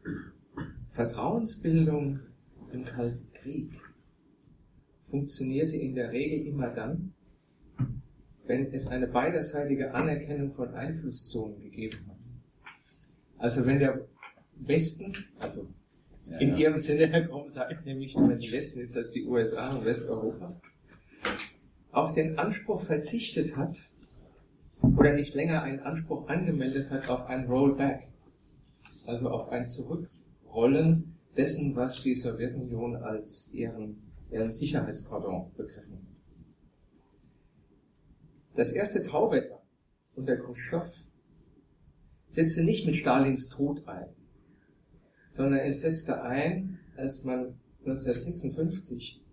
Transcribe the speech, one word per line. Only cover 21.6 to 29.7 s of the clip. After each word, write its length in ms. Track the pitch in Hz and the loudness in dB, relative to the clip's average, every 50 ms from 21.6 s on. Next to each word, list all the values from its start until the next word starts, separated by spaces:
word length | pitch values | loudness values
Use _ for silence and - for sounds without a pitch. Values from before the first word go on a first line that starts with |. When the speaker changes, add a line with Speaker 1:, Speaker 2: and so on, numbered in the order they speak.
| - - _ _ _ _ | -20 -20 _ _ _ _
Speaker 1:
auf 220 | - 175 165 160 - | 0 2 2 4 2
den 240 | 160 156 160 - - | 2 2 2 0 -2
Anspruch 420 | 196 214 208 - - - 196 170 | -2 -2 -2 -4 -4 -4 -4 -2
verzichtet 760 | - - 151 151 151 - 233 233 - - - - 147 - - | 0 0 0 0 0 0 -2 -2 -4 -2 -2 -2 -2 0 -2
hat 340 | 135 - - - - - - _ - - - - - - - _ - - _ _ _ - - - - | -2 -4 -4 -6 -10 -12 -16 _ -20 -20 -20 -20 -20 -20 -20 _ -20 -20 _ _ _ -20 -20 0 4
oder 340 | - 131 135 139 143 147 147 | 6 8 8 8 8 8 6
nicht 200 | 143 143 - - | 4 0 -2 -2
länger 280 | 139 160 165 160 156 | -2 0 2 2 0
einen 180 | - 135 135 135 | 0 -2 -6 -6
Anspruch 480 | - 175 165 160 - - 156 147 - - | -6 -6 -6 -6 -4 -4 -6 -6 -4 -2
angemeldet 640 | 151 180 185 165 151 139 127 131 139 139 135 - | -2 0 0 0 0 0 0 0 0 -2 -2 -2
hat 180 | 139 135 - - | -4 -4 -2 -2
auf 180 | 123 123 - | -2 -2 -2
ein 200 | - 127 131 120 | -4 -4 -4 0
Rollback, 600 | 120 127 131 143 139 135 - 139 135 - - - - - - _ - - _ _ - - - - - _ _ - - - - - | 2 4 6 6 6 6 4 2 0 0 -2 -8 -16 -20 -20 _ -20 -20 _ _ -20 -20 -20 -20 -20 _ _ -20 -20 -20 -14 -8
also 220 | 113 120 120 123 - | -6 -4 -2 -2 -2
auf 220 | - 117 - - | -2 -4 -4 -4
ein 180 | 120 120 120 | -4 -4 -4
Zurückrollen 1500 | - | -6